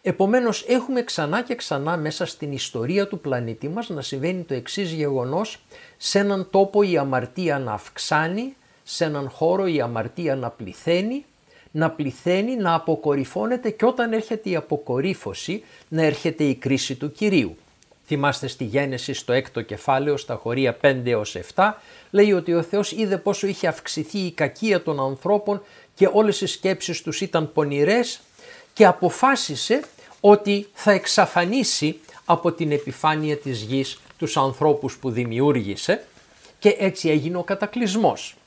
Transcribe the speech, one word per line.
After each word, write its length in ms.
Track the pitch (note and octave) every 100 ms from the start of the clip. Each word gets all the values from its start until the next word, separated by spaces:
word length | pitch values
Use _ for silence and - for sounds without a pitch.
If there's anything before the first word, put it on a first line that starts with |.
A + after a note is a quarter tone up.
Επομένως, 640 | F#3+ - G3 B3+ A#3+ - -
έχουμε 360 | B3 B3+ B3+
ξανά 400 | B3 - D3 G3+
και 120 | A#3+ D#3
ξανά 420 | - C#3+ D3 F3
μέσα 280 | D3+ - F3+
στην 260 | - D3
ιστορία 560 | C3+ - A#2 A#2 F#3+ G3
του 120 | F#3+
πλανήτη 500 | C#3+ B2 A#2 A2+ C#3
μας 200 | G3 A#3
να 120 | D#3
συμβαίνει 420 | B2+ C#3 D3+ F#3
το 100 | E3
εξής 380 | C3 A#2+ - F#3
γεγονός, 680 | D#3+ D3 C3+ B2 D#3+ A3 - _ - - _
σε 220 | - G3
έναν 280 | G3+ G3 F#3
τόπο 340 | G3 G3 G#3
η 140 | G3+ D#3+
αμαρτία 640 | C#3 C3 - - F3 C#3+
να 120 | B2
αυξάνει, 840 | G#2 - - - D3+ D#3+ G3 C4 C4+ _ _
σε 220 | - - E3
έναν 240 | D3 C#3
χώρο 380 | - D#3+ F#3 F#3+
η 140 | D3+
αμαρτία 540 | A#2+ A#2 A2+ - D#3+ C3+
να 140 | A#2+
πληθαίνει, 760 | - G2+ - - F3 G#3 C4+ - _ _ _ _
να 180 | D3+ D#3+
πληθαίνει, 640 | D#3+ C#3+ - F3 F#3 A3+ B3+
να 180 | F#3
αποκορυφώνεται 960 | E3 E3 D#3 D3+ C#3+ C3+ - G#3+ B3 A#3+
και 160 | - A3+
όταν 280 | B3+ A#3
έρχεται 360 | A3 A3 A3 G3
η 60 | E3+
αποκορύφωση 1080 | - D3 - B2+ E3+ F3+ - - - G3+ - - _
να 160 | D#3+
έρχεται 400 | D#3 D3 E3 D#3
η 120 | D3 C3
κρίση 400 | C3 C3+ - B2+
του 160 | D3
Κυρίου. 460 | - G#3+ F#3 G2 D#2 _ _ _ _ _
Θυμάστε 420 | D3 C#3+ C#3+ C3
στη 160 | -
Γένεση 500 | G#2+ C3+ C#3 B2+ -
στο 200 | C3 -
έκτο 280 | B2 C3 -
κεφάλαιο, 560 | A2+ - - C3+ D3 C#3+
στα 180 | - A2+
χωρία 380 | A2+ B2 B2+
πέντε 360 | A#2+ C#3+ C3 B2
έως 260 | A#2 G#2 F2
εφτά, 460 | - - G3+ G#3+ - - -
λέει 200 | G3+ G#3
ότι 220 | F#3 E3+
ο 80 | E3+
Θεός 300 | E3 G3+ G3+
είδε 260 | G#3 G#3+ F#3
πόσο 300 | G3+ G3 G3+
είχε 200 | F#3+ F3
αυξηθεί 500 | D#3 - - D#3 G3+
η 140 | F3+
κακία 520 | E3 C#3+ - A3 F#3
των 160 | D#3+ D3
ανθρώπων 640 | C3+ C3+ E3+ G#3 G#3 G3+ - - - -
και 140 | F#3+
όλες 300 | G3+ G#3+ G3
οι 60 | F#3+
σκέψεις 540 | - F#3+ F#3 - D#3+
τους 200 | - -
ήταν 320 | F#3+ E3 D3+
πονηρές 680 | - D3 C#3+ D3+ A3+ A#3+ - _ - - - -
και 120 | - G3+
αποφάσισε 960 | F3+ F3 - C4 C4+ - C#3 - B3+ - - - -
ότι 480 | G3+ G#3 G3+ G3+ G3+
θα 180 | - -
εξαφανίσει 1080 | F#3+ - - F3+ F3+ F3 B3+ A#3 - D3+ D#3 - - -
από 260 | E3 E3+
την 200 | E3 D#3
επιφάνεια 680 | C#3+ D3 - D#3 D#3 D3+ D3
της 240 | C#3 A#2
γης 380 | G#2+ C3+ C3 - - -
τους 200 | D3 D#3
ανθρώπους 600 | C3+ B2+ D#3 D3 C#3 -
που 120 | C3
δημιούργησε 920 | A#2 A#2+ A2+ C#3+ C3 G2+ G2 - F#3+ - - _ _ - _
και 160 | G#3 G3+
έτσι 300 | G3 F#3 D#3+
έγινε 280 | D3+ D3 F3+
ο 60 |
κατακλυσμός. 920 | F3 G3 G#3 B3 A3+ G3+ F3+ G#2 - -